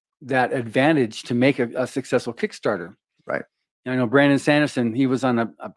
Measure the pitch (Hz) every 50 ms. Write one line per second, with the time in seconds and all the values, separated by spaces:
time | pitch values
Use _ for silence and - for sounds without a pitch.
0 | _ _ _ - 147 123 135 131 123 - 131 131 117 113 104 131 135 156 165 139
1 | 120 107 - - - - 123 120 127 143 135 - 120 117 - - 123 - - 135
2 | - - 135 120 - 123 - - 214 208 - - - 127 104 87 85 90 - _
3 | _ _ _ _ - - 69 - - _ _ _ _ _ _ _ - 127 131 127
4 | 123 107 127 139 143 143 139 131 - 156 147 151 147 135 - 131 120 113 110 131
5 | 135 127 131 113 131 127 120 117 117 - - - - 104 -